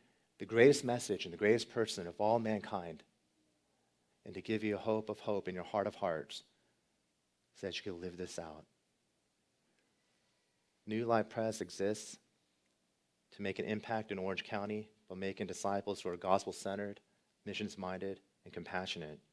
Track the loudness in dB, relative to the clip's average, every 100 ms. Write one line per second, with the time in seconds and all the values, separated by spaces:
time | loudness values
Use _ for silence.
0 | _ _ _ -14 0 10 10 10 4 0
1 | 0 -2 -2 2 6 6 4 0 0 0
2 | -6 0 2 4 2 0 0 -4 -4 -10
3 | -16 _ _ _ _ _ _ _ _ _
4 | _ _ -12 -10 -2 0 0 0 2 0
5 | 0 -6 0 -2 -2 -6 -2 0 0 0
6 | -2 -2 -4 -12 -14 _ _ _ _ _
7 | _ _ _ _ _ -8 -6 -6 -6 -8
8 | -8 -8 -8 -8 -10 -12 -20 _ _ _
9 | _ _ _ _ _ _ _ _ _ _
10 | _ _ _ _ _ _ _ _ -4 -2
11 | 4 4 4 0 -2 -2 -6 -2 0 0
12 | -6 -16 _ _ _ _ _ _ _ _
13 | _ _ _ -6 -4 -2 -2 -2 -2 -4
14 | -2 -4 -2 -4 -4 -4 -2 -4 -8 _
15 | -14 -6 -4 -4 -6 -4 -2 0 -2 -4
16 | -4 -4 4 4 4 -6 -4 -4 -4 -8
17 | _ _ _ _ -8 -6 -6 -6 -6 -4
18 | -6 -6 _ _ -14 -12 -4 -4 -4 -6
19 | -8 -12 _